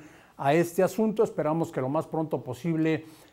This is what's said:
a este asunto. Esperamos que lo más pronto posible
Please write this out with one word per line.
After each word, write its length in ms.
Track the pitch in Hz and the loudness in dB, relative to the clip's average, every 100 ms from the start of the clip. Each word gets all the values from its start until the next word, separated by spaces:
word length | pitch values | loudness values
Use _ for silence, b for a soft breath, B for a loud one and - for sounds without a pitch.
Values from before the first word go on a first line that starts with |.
| B B B - | B B B -2
a 200 | 139 160 | 2 4
este 260 | 170 - | 2 2
asunto. 420 | 180 202 220 214 | 2 2 0 2
Esperamos 480 | 214 - 151 165 160 | 0 0 -2 0 -2
que 100 | - | -4
lo 80 | 127 | -2
más 180 | 156 - | -2 -2
pronto 340 | 160 160 147 | -4 -4 -4
posible 640 | 131 120 170 160 160 156 156 B B | -6 -6 -2 0 2 0 -4 B B